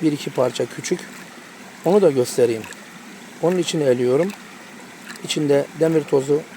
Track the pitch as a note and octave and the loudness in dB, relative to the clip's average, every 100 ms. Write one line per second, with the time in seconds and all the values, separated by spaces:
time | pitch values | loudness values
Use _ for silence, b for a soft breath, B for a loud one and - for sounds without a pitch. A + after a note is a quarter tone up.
0 | D#3+ D3 - C#3 B2+ - B2 - - F3+ | -2 -2 -2 -2 0 0 -6 -6 -6 -6
1 | - - - - - - - - D#3+ G3+ | -6 -18 -20 -20 -20 -20 -20 -4 2 4
2 | F3+ C3+ B2 - A#2+ A2+ G#2 - - - | 6 4 0 2 2 0 -8 -16 -18 -20
3 | - - - - E3 F#3 D#3+ E3 C#3 B2 | -20 -20 -20 -4 0 0 0 0 2 2
4 | B2 C3+ F#3+ - - - - - - - | 4 2 2 -4 -16 -20 -20 -20 -20 -18
5 | - - - D#3+ D3 C#3+ C#3+ D3 D#3+ D#3+ | -18 -12 -6 -2 2 2 2 0 2 2
6 | D3 C#3+ C#3 D3 D#3 | 2 2 2 0 -2